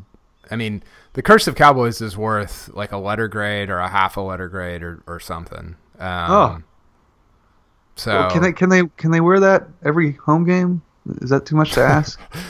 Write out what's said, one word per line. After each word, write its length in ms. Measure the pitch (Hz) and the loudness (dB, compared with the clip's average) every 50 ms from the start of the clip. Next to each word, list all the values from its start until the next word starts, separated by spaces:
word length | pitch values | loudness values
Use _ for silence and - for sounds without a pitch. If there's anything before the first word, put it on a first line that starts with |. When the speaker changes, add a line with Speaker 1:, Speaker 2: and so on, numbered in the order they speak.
| 92 _ _ _ _ _ _ _ _ - 110 | -20 _ _ _ _ _ _ _ _ -10 -8
Speaker 1:
I 40 | |
mean, 280 | 113 113 110 104 95 - - _ _ _ _ - | -6 -6 -6 -6 -8 -10 -16 _ _ _ _ -12
the 80 | 135 - | -4 4
Curse 260 | - 214 220 - - | 4 4 4 4 0
of 80 | 131 | 2
Cowboys 440 | - 147 147 143 127 120 117 110 - | 4 6 6 6 6 2 0 -2 -4
is 160 | 113 107 90 | -8 -10 -8
worth, 520 | 107 107 110 107 104 101 95 - - - - - | -6 -4 -2 -2 -2 -4 -6 -10 -16 -18 -16 -10
like, 180 | 95 104 101 101 | -10 -10 -8 -8
a 40 | 101 | -8
letter 280 | 95 101 104 110 113 | -6 -6 -4 -4 -4
grade 440 | 104 98 107 104 104 104 101 101 98 | -4 -4 -6 -4 -4 -4 -4 -6 -4
or 80 | 95 90 | -4 -4
a 100 | 90 92 | -4 -2
half 280 | 95 101 95 95 - | 0 0 0 0 0
a 40 | 101 | -4
letter 280 | 98 95 92 90 92 85 | -8 -8 -8 -8 -10 -10
grade 360 | 92 95 90 87 87 85 85 | -10 -10 -8 -8 -10 -10 -10
or, 180 | 85 85 78 - | -12 -14 -14 -16
or 120 | - 87 82 | -16 -16 -16
something. 560 | - - 85 82 82 - - 82 82 82 85 - _ _ _ _ | -14 -12 -12 -12 -12 -14 -16 -16 -16 -16 -18 -20 _ _ _ _
Um, 320 | 90 92 87 87 82 85 | -8 -6 -4 -4 0 2
Speaker 2:
Oh. 320 | 185 208 160 113 85 80 - _ _ _ _ _ _ _ _ _ _ _ _ _ _ _ _ _ _ _ _ _ _ _ _ _ _ | 4 4 4 2 0 -6 -14 _ _ _ _ _ _ _ _ _ _ _ _ _ _ _ _ _ _ _ _ _ _ _ _ _ _
Speaker 1:
so 160 | - - 113 104 | -12 -6 -2 0
Speaker 2:
Well, 180 | 95 92 90 | 0 0 2
can 120 | - 165 175 | 2 2 0
they, 100 | 185 165 | 0 0
can 160 | - 180 185 | 0 2 4
they, 140 | 185 185 175 156 - | 4 4 4 2 -2
can 140 | - - 160 | -4 -2 0
they 100 | 165 165 | 2 2
wear 200 | 165 175 190 196 | 4 4 4 4
that 260 | 196 190 196 - - - - _ - | 6 6 4 4 2 -2 -10 _ -4
every 280 | 147 151 175 165 143 139 | 0 0 2 0 0 -2
home 320 | - - - 151 165 175 | -4 0 0 2 2 4
game? 380 | 170 180 185 180 180 180 165 - _ _ _ _ - - - - | 2 2 2 2 0 0 -2 -6 _ _ _ _ -12 -10 -10 -2
Is 80 | 123 | 0
that 140 | 135 139 - | 0 0 0
too 100 | - 151 | 0 0
much 160 | 151 156 - - | 2 2 2 2
to 80 | - | 2
ask? 400 | 123 139 143 151 151 - - - - | 4 4 4 2 2 -2 -8 -14 -18
Speaker 1:
<laughs> 60 | - - 165 185 - | -16 -14 -14 -14 -14